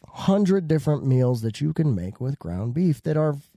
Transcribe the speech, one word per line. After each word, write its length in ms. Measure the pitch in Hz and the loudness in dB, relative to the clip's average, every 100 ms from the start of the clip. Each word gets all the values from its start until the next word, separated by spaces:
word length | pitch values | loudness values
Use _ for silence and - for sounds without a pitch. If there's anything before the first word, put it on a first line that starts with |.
| - | -20
hundred 600 | - - 202 190 196 156 | -6 0 2 4 2 2
different 380 | 156 151 147 135 | 0 0 0 2
meals 360 | 127 127 120 | 2 2 0
that 180 | 110 - | -2 -2
you 100 | 151 | -2
can 220 | 156 156 98 | 0 0 0
make 240 | 92 - | -4 -6
with 200 | 127 143 | -6 -6
ground 340 | 82 90 117 | -6 -6 -4
beef 280 | 139 180 143 | 0 0 0
that 120 | 165 156 | -2 0
are 200 | 156 143 - | 0 -2 -10